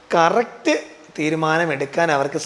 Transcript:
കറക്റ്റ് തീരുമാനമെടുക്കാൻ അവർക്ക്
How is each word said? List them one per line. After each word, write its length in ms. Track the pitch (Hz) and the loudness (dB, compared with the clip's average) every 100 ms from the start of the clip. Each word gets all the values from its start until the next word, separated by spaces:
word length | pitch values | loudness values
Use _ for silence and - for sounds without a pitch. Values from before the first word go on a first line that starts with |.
| - 175 | -2 2
കറക്റ്റ് 600 | 165 208 233 - 339 - - - - - | 4 2 -2 -4 -2 -2 -4 -20 -16 -4
തീരുമാനമെടുക്കാൻ 920 | 151 160 156 160 170 139 139 - 165 143 | -2 0 0 0 0 -2 -4 0 2 2
അവർക്ക് 240 | 139 147 | 0 -4